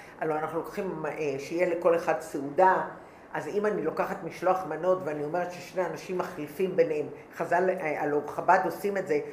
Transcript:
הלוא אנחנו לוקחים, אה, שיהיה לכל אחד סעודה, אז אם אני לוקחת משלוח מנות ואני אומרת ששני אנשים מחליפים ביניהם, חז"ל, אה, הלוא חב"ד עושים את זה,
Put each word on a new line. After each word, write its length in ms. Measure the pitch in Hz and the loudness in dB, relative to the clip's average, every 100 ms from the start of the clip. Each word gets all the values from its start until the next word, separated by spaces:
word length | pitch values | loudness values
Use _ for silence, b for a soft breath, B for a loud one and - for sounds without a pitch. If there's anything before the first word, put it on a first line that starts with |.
| B - | B -6
הלוא 160 | 160 156 | -2 -2
אנחנו 220 | 156 165 | -2 -4
לוקחים, 480 | - - 190 160 151 | -6 -6 -6 -4 -6
אה, 300 | 139 151 135 | -4 -4 -4
שיהיה 300 | - 170 175 | -4 0 2
לכל 280 | 170 180 170 | 4 4 4
אחד 240 | - 156 | 2 -2
סעודה, 640 | - 160 139 143 185 170 151 - B B B | -2 -6 -2 6 6 6 0 -8 B B B
אז 140 | 156 151 | -8 -4
אם 180 | 185 208 | -2 0
אני 160 | 185 | 0
לוקחת 420 | 156 156 175 - | 0 0 -2 -4
משלוח 400 | 165 - 175 185 147 | -8 -2 2 2 0
מנות 300 | 156 175 185 | -2 2 2
ואני 200 | 156 151 | 0 -4
אומרת 280 | 147 170 180 | -2 -2 -4
ששני 340 | - - 180 170 | -6 -8 -4 -4
אנשים 320 | 156 - 180 | -4 -4 -4
מחליפים 580 | 175 - 147 - 185 160 | -4 -6 -8 -2 0 2
ביניהם, 300 | 160 151 139 B B - | 2 2 -4 B B -8
חז"ל, 340 | 170 170 185 | 0 2 2
אה, 320 | 180 151 147 | 0 -2 -2
הלוא 180 | 151 147 143 | 0 0 -2
חב"ד 320 | - 170 190 | 0 4 6
עושים 320 | 175 - 202 196 | 4 -2 -2 -2
את 120 | 180 | 0
זה, 120 | 147 B | 0 B